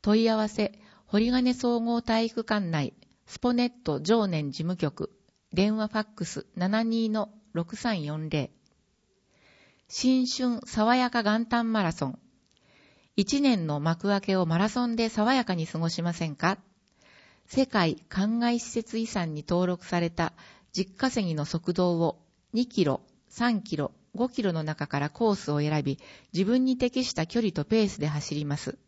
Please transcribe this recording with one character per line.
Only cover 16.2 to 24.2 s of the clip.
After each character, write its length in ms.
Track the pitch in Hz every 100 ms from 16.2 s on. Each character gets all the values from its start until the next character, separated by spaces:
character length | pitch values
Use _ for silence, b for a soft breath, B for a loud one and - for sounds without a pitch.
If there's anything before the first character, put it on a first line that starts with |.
| 165
ん 80 | 143
か？ 240 | 175 196 _ _ _ b b b b b _
世 180 | - 262
界 320 | 214 165 - _
灌 300 | - 208 233
漑 220 | 240 240
施 100 | -
設 300 | - - 220
遺 80 | 226
産 260 | 208 165
に 100 | 151 -
登 200 | 175 180
録 180 | 175 -
さ 140 | 175
れ 120 | 170
た 220 | 170 165 - B B B
十 140 | - 190
ヶ 240 | - 262
瀬 240 | 247 185
の 120 | 156 147
側 280 | 165 175
道 260 | 180 180 170
を 240 | 165 - _ _ _
二 140 | 220 247
キ 180 | - 151
ロ、 160 | 131 - _ _
三 360 | - 240 220
キ 140 | - 151
ロ、 140 | 143 - _
五 140 | 196